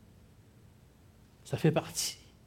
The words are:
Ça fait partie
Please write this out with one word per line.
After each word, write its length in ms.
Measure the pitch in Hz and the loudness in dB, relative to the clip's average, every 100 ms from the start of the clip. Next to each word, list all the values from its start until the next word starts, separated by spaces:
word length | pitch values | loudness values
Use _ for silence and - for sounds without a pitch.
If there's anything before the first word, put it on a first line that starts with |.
| - - - - - - - - - - - - - - | -20 -20 -20 -20 -20 -20 -20 -20 -20 -20 -20 -20 -20 -20
Ça 140 | - - | -8 2
fait 140 | 160 | 4
partie 460 | 156 - - - - - - | 4 -2 -4 -4 -4 -16 -20